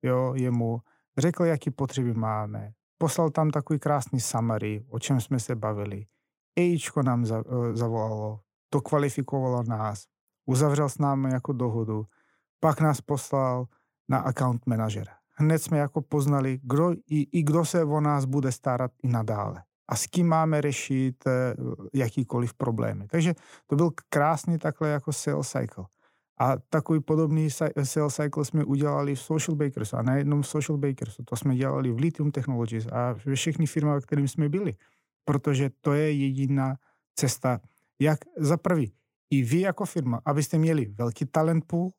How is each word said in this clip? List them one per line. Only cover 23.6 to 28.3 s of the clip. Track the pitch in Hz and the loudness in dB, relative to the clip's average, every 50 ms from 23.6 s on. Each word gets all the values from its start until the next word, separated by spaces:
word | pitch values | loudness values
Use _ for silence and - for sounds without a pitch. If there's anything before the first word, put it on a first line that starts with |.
| _ _ | _ _
to | 143 | 2
byl | 143 170 170 147 - - _ | 2 2 2 0 -4 -12 _
krásný | - 147 143 151 165 151 - - 170 160 | 0 2 4 4 2 0 0 -2 -2 0
takhle | - 160 147 _ 160 151 | 0 -2 -2 _ -2 0
jako | 147 143 - - 143 | 0 0 -2 -4 -6
sales | - - 151 143 147 143 - | -4 -2 -2 -2 -2 -4 -4
cycle. | - 131 127 113 - - 92 - _ _ _ _ _ _ _ _ _ _ | -4 -4 -4 -4 -6 -12 -16 -16 _ _ _ _ _ _ _ _ _ _
A | 120 127 135 135 - _ | 2 2 2 0 -4 _
takový | - 160 139 - 160 156 | 0 0 2 2 0 0
podobný | 143 - 156 156 160 151 156 156 156 151 | 2 2 2 2 2 2 2 2 0 0
sa-, | 139 - 160 147 - - 139 | 0 -2 -2 -2 0 -2 -4
sales | 131 - 156 151 147 - | -2 0 0 0 0 0
cycle | - 151 147 | -2 -4 -2